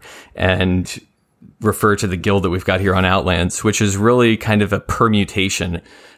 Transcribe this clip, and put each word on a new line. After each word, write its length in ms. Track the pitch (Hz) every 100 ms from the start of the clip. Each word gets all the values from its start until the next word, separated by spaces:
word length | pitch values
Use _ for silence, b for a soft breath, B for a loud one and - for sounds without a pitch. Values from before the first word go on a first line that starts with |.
| B B B
and 640 | - 90 92 92 92 87 - - _ _ _ - -
refer 360 | 107 - 107 101
to 100 | 101
the 100 | 90
guild 260 | 101 98
that 80 | 90
we've 140 | 90
got 160 | - 92
here 140 | 98
on 100 | 92
Outlands, 600 | 92 95 90 87 90 -
which 160 | 107 101
is 160 | 104 98
really 400 | 110 123 120 110
kind 240 | - 104
of 120 | 101
a 80 | 98
permutation 1000 | - - 117 107 95 104 95 - 90 85 - B B